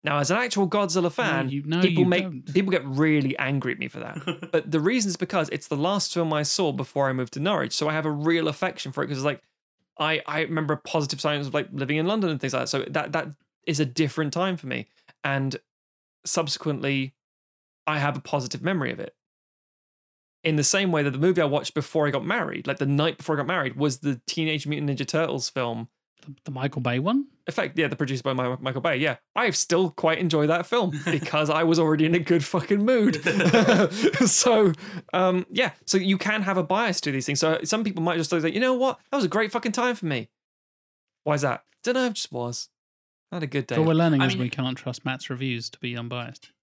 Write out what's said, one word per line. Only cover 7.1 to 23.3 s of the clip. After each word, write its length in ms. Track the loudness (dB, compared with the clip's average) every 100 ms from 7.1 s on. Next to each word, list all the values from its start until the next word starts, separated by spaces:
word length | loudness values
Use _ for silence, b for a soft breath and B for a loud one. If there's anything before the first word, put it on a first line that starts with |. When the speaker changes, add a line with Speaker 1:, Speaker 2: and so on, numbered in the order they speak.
Speaker 1:
moved 200 | 0 -4
to 80 | -4
Norwich, 320 | -2 0 -2
so 160 | -2 -2
I 40 |
have 120 | -2 -2
a 60 |
real 360 | -2 0 2 0
affection 440 | -2 -6 -6 -10
for 100 | -6
it, 40 | -4
'cause 100 | -2
it's 80 | -4
like, 160 | -4 _ _ _ _ _ -4
I, 220 | -2 -2 -2
I 160 | -4
remember 340 | -2 -2 -2 -4
positive 420 | -2 -2 -2 -2
signs 280 | -2 -2 -2
of, 60 |
like, 140 | -4 -4
living 240 | -6 -2 0
in 80 | 0
London 220 | 0 0
and 100 | -2
things 140 | -2
like 80 | -2
that. 60 | -2
So 140 | -2 -2
that, 240 | -4 -2
that 160 | -4 -6 -12 _ _ -4
is 140 | 0
a 40 | -2
different 460 | 0 -2 0 -2
time 240 | 0 -2 -2
for 120 | -6
me, 200 | -8 -10 b b b -4
and 320 | -2 -2 -4 _ _ _ _ _ _ -4
subsequently, 880 | -2 -2 -4 -4 -2 -2 -2 -4 _ _ _ _ _ _ _ -4
I 120 | 0
have 180 | 0 -2
a 60 |
positive 400 | -4 -4 -4 -6
memory 300 | -2 -2 -2
of 60 | -4
it. 120 | -10 _ _ _ _ _ _ _ _ _ _ _ _ _ 0
In 100 | 2
the 80 |
same 300 | 2 2 2
way 100 | 2
that 80 | 0
the 60 | 2
movie 240 | 2 2
I 40 | 2
watched 280 | 0 -2
before 340 | -6 -2 0 0
I 40 |
got 120 | 0 -2
married, 420 | -4 -4 -8 -6
like, 100 | -2
the 80 | 0
night 320 | 2 2 -2
before 180 | -4